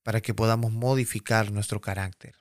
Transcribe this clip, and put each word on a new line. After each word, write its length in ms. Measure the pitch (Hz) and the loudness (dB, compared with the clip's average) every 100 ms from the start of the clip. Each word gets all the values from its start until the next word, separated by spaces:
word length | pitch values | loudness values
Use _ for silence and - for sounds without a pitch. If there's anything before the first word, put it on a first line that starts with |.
para 180 | 117 110 | -2 -2
que 140 | - | -2
podamos 380 | 104 113 113 113 | 2 2 4 0
modificar 800 | 113 123 135 117 110 - 110 104 | 0 2 2 0 -4 2 2 2
nuestro 280 | 101 101 104 | -2 -4 -4
carácter 540 | - 98 95 - 120 _ | -4 -4 -6 -10 -20 _